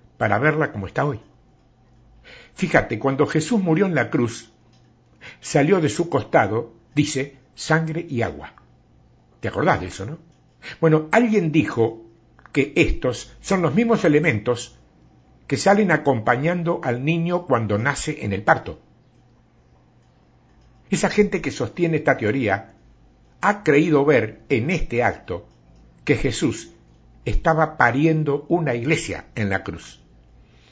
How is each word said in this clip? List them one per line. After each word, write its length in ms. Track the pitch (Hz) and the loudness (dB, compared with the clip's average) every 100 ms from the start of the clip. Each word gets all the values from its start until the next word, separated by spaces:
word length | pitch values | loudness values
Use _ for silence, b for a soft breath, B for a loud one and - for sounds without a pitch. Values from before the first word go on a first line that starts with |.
| _ - | _ -4
para 220 | 117 104 | 0 2
verla 320 | 147 151 143 | 2 0 -2
como 160 | 104 92 | -4 -6
está 180 | - 143 | -4 -4
hoy. 140 | 110 - _ _ _ _ _ _ _ _ - B B B - | -6 -14 _ _ _ _ _ _ _ _ -20 B B B -8
Fíjate, 440 | 170 135 - 110 | 0 0 0 -2
cuando 280 | 135 135 143 | -2 0 0
Jesús 340 | 156 156 233 | 0 0 0
murió 240 | 180 160 190 | 2 2 2
en 100 | 147 | 0
la 140 | 113 | 0
cruz, 420 | 147 117 - - _ _ _ _ _ _ _ B B | 0 -2 -4 -16 _ _ _ _ _ _ _ B B
salió 400 | - 151 147 190 | -2 2 4 4
de 80 | 147 | 2
su 200 | - 170 | -2 -2
costado, 640 | 135 - 156 101 110 - - _ | -2 2 2 2 -2 -6 -16 _
dice, 440 | 147 147 131 143 - _ | -2 -2 -2 -8 -12 _
sangre 520 | - - 160 160 160 - | -14 0 0 0 -6 -6
y 140 | 120 | -4
agua. 320 | 95 71 - - _ _ _ _ _ _ _ _ | -4 -6 -18 -20 _ _ _ _ _ _ _ _
¿Te 100 | 98 | -8
acordás 320 | - 165 135 | -2 0 0
de 60 | 90 | -4
eso, 180 | - 104 | -10 -12
no? 120 | 160 - _ _ _ B B | -12 -18 _ _ _ B B
Bueno, 260 | 165 156 156 | 4 4 4
alguien 400 | - 240 214 160 | 2 4 2 2
dijo 520 | 147 104 120 113 - - _ _ _ - | 2 0 0 0 -2 -18 _ _ _ -4
que 220 | 143 139 175 | -2 0 2
estos 600 | 170 - 131 117 - - | 2 2 -2 -4 -12 -16
son 200 | - 190 | -2 0
los 140 | 160 165 | 2 2
mismos 280 | 233 226 170 | 2 2 4
elementos 720 | 151 165 107 123 120 - - _ _ _ _ _ _ - | 4 2 0 -2 -4 -6 -20 _ _ _ _ _ _ -6
que 120 | 135 | 0
salen 340 | 190 202 196 | 4 4 4
acompañando 880 | 151 143 120 110 120 156 180 165 170 | 2 2 0 0 0 0 -2 -2 -2
al 220 | 135 123 143 | -4 -2 -2
niño 400 | 170 170 175 170 | -2 -2 -4 0
cuando 320 | 120 107 104 | 0 0 -2
nace 480 | 131 135 - - 110 | -2 -4 -8 -6 -6
en 80 | |
el 80 | 98 | -2
parto. 400 | 107 160 - 80 _ _ _ _ _ _ _ _ _ _ _ _ _ _ _ _ _ _ _ _ _ | 2 0 0 -16 _ _ _ _ _ _ _ _ _ _ _ _ _ _ _ _ _ _ _ _ _
Esa 200 | 185 185 | -2 0
gente 320 | - 196 196 | 2 2 0
que 100 | 139 | -6
sostiene 460 | - 117 - 165 156 | -6 -6 -2 0 0
esta 200 | 156 131 | 0 0
teoría 580 | 107 135 107 101 - - _ _ _ _ _ _ 196 | 0 0 0 -2 -4 -20 _ _ _ _ _ _ -2
ha 160 | 208 | 0
creído 400 | - 143 170 147 143 | 2 4 4 4 4
ver 360 | 127 107 - - | 2 0 -8 -2
en 220 | 127 139 | -2 0
este 320 | 185 - 117 | -2 -2 0
acto 440 | 110 82 - 85 - _ _ - - _ | -2 -2 -8 -10 -10 _ _ -20 -20 _
que 120 | - 131 | -2 0
Jesús 560 | 131 - 131 - - - _ _ _ - 127 | 0 0 -2 -4 -12 -20 _ _ _ -12 -2
estaba 520 | - 170 160 160 160 | 0 2 2 0 0
pariendo 720 | 120 131 160 156 147 143 147 | 0 2 2 2 0 -4 -2
una 240 | 170 147 | -2 0
iglesia 520 | 123 127 160 - 80 - - | -2 -2 -2 -4 -10 -10 -6
en 160 | 101 | -2
la 120 | 95 | -2
cruz. 380 | - - - - _ - _ - b b b | -6 -12 -16 -20 _ -20 _ -20 b b b